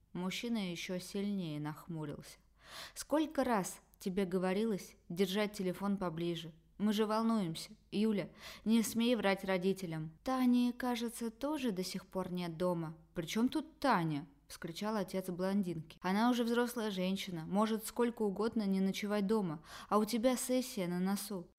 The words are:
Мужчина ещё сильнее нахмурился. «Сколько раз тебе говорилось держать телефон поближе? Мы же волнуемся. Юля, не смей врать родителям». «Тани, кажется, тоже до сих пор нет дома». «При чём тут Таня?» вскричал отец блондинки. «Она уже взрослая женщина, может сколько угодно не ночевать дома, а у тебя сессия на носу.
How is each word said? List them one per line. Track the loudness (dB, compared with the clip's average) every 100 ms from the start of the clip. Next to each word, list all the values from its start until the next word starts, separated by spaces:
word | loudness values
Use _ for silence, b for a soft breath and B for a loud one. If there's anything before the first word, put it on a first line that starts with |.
| _
Мужчина | -6 -4 -4 -2 -2 -2
ещё | -4 -4 -6
сильнее | -4 -4 -2 -2 -2 -4
нахмурился. | -6 -8 -8 -6 -6 -8 -12 -20 _ B B B B
«Сколько | -14 0 2 2 0
раз | 2 2 0 -8 _ _
тебе | -4 0 0
говорилось | 0 2 2 0 -2 -4 -18 _
держать | 0 2 2 0
телефон | 0 -2 -2 -2 0
поближе? | -2 -2 -2 -4 -8 -16 _ -2
Мы | 0
же | 2 2
волнуемся. | 2 2 2 0 -4 -10 -16 _
Юля, | 0 2 0 -4 B B B 4
не | 4
смей | 4 2 2 4
врать | 4 2
родителям». | 2 2 2 0 -2 -6 -6 -8
«Тани, | -4 4 6 6 4
кажется, | 0 -2 -2 -4 -4 -8
тоже | -4 -4 0 0
до | -2
сих | -4 -6
пор | -6 -6 -4
нет | -4 -4 0
дома». | 0 0 -4 -8 -10
«При | -6 -2
чём | 2 2
тут | 0 -4 -2
Таня?» | 2 4 2 0 -4 -16 _
вскричал | -12 -10 -4 -2 -2
отец | -2 -4 -4
блондинки. | -2 0 0 0 -4 -8 -6
«Она | 0 2 4
уже | 4
взрослая | 2 2 0 -2 -4
женщина, | 0 0 -2 -4 -8 0
может | 2 2 0 -4
сколько | 0 0 2
угодно | -2 0 0 2 2
не | 4
ночевать | 2 0 0 0 2
дома, | 2 2 -4 B B B
а | 2
у |
тебя | 4 2 2 2
сессия | 2 0 0 -2 -2
на | 0
носу. | 0 0 -4 -8 -10